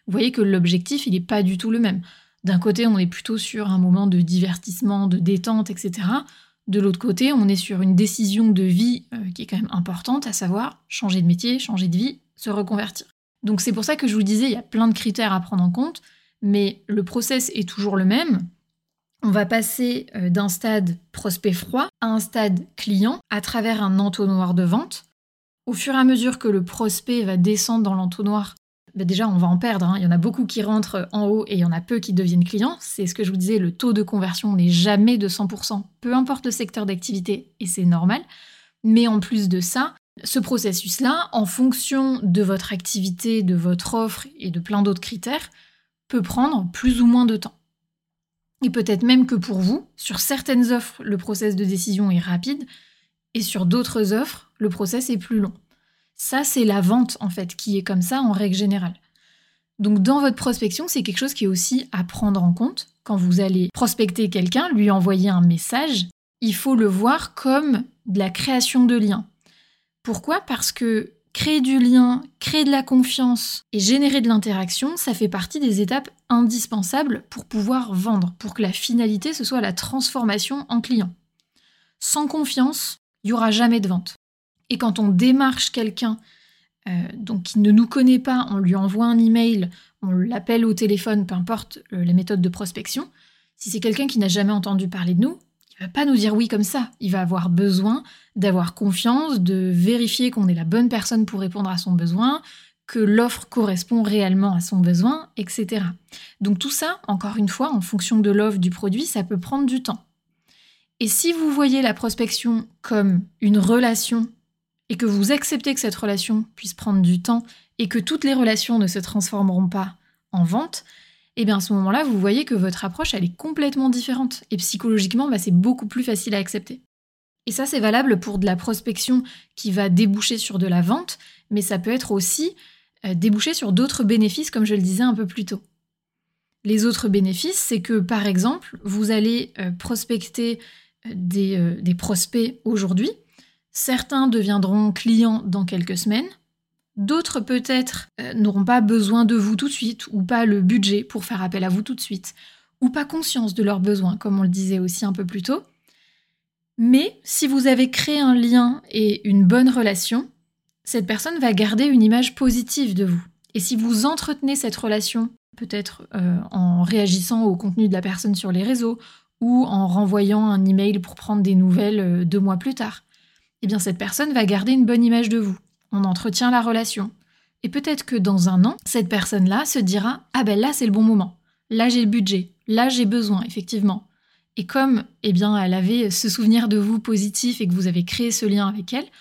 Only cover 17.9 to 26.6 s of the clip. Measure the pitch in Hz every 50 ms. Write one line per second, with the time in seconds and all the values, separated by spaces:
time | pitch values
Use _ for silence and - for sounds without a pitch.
17.9 | 196 190 185 185 214 277 339 320 220 180 175 - _ _ _ _ _ _ _ _
18.9 | _ _ _ _ _ _ - 214 190 214 202 180 226 226 220 220 - - 247 247
19.9 | 240 254 254 - - 202 180 180 175 202 202 196 180 - - 226 220 214 190 175
20.9 | 170 175 _ _ - - - 208 175 - - 202 180 175 - - - 254 294 392
21.9 | _ - 233 226 220 220 214 - - 233 214 208 185 175 175 - _ - - 208
22.9 | 202 190 208 233 311 359 _ - 220 208 202 - - 233 214 226 226 214 208 190
23.9 | 190 190 202 202 180 - 202 190 190 185 185 175 180 180 180 175 175 233 339 -
24.9 | - - - _ _ _ _ _ _ _ _ _ _ _ - 247 233 - - 269
25.9 | 285 262 254 262 262 220 240 254 247 - - 220 202 190